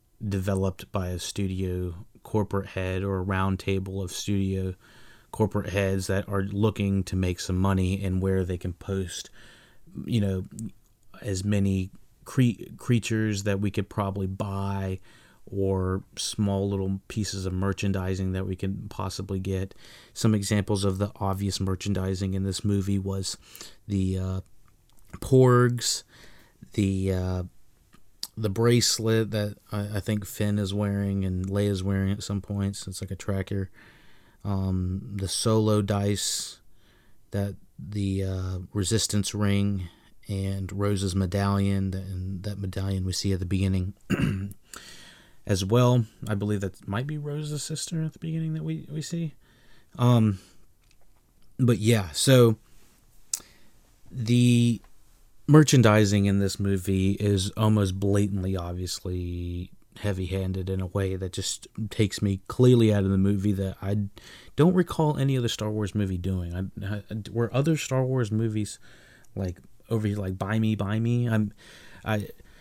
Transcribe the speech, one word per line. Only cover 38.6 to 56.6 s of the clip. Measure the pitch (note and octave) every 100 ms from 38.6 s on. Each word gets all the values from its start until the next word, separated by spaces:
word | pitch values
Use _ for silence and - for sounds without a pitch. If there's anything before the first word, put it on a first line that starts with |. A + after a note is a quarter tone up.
| F2
Resistance | G#2 F#2 A2 - G#2 G2
ring, | G#2 G2+ G2+ G2+ G2 F2+ - - - -
and | G2 G2 G2 F#2+
Rose's | G2+ G2+ G2 G2
medallion, | F#2+ F#2 G2 G2+ G2 G2 G2 F#2+
that, | F#2+
and | F#2+ F#2 F#2 F#2+
that | G#2 G2
medallion | G2 G2 F#2+ F#2+
we | F#2
see | F#2 G2
at | F#2
the | F2+
beginning | F#2+ F#2+ F#2+ F#2 - -
<clears throat> | - G#2 G2 G2+ - _ - - - - - - - -
as | F#2+
well. | G2 A#2+ B2 B2 A2 - B2+
I |
believe | G2+ G#2 G#2
that | G2 - -
might | G2+ C#3
be | D3+
Rose's | D3 D3 D3+ D3
sister | - D#3+ - D#3+
at | D#3+
the | -
beginning | D#3+ D#3+ D#3+
that | D#3
we, | D#3 D#3+ -
we | D3+
see. | D#3 E3+ D#3+ - _ _ - - _ -
Um, | B2 A#2+ A2 G2 - - - _ _ _ - _ _ _ - -
but | B2 A#2
yeah, | G#2+ A2 F2
so | - - C3 A#2 A2 _ - - _ _ - - - - - - - _ _ -
the | B2+ A2 B2 B2 A#2+ A#2+ A2+ - - - - - - -
merchandising | D3+ D3+ C#3 A2+ G#2+ G#2 G2+ G2+
in | G2
this | G2
movie | -